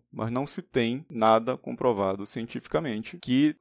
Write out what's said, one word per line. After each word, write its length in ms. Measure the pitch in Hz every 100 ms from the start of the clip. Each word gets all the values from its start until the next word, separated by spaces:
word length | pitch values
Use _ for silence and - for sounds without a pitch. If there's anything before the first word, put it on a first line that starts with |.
| _
Mas 180 | - 110
não 160 | 120 143
se 140 | -
tem 460 | - 131 117 131 165
nada 480 | 117 110 110 113 127
comprovado 680 | - 120 131 101 98 98 101
cientificamente 920 | 117 113 127 - 156 156 107 113 87
que 400 | - 127 151 -